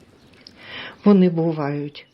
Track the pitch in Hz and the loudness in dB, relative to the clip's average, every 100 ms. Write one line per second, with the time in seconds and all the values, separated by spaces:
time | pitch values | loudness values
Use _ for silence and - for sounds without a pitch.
0 | _ _ _ _ - - - - - - | _ _ _ _ -20 -20 -20 -18 -18 -2
1 | 208 202 185 165 165 156 147 147 147 - | 4 4 4 2 -4 -4 -6 -6 -10 -14
2 | - | -20